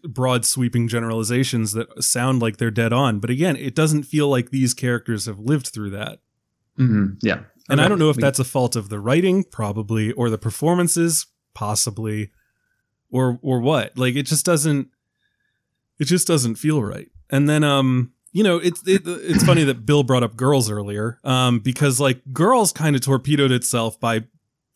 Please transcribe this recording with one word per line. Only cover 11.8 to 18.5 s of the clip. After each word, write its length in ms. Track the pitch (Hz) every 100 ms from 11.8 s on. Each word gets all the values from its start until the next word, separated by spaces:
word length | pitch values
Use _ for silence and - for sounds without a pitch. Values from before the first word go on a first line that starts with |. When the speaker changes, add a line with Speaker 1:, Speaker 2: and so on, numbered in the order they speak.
| - 101 110 107 104 _ _ _ _ _ _ _ _
Speaker 1:
or, 280 | 127 127 120
or 180 | 139 127
what. 360 | 123 147 - 123
Like, 200 | 127 135
it 80 |
just 200 | 143 151
doesn't, 440 | 180 160 156 143 131 _ _ _ _ _ _ _ _ _ _ -
it 60 | 143
just 200 | 175 -
doesn't 300 | 156 120 110
feel 260 | 151 151
right. 260 | 101 95 - - -
And 180 | 139 143
then, 140 | 151
um, 500 | 147 139 131 127 123 _ _
you 100 | 175
know, 140 | 208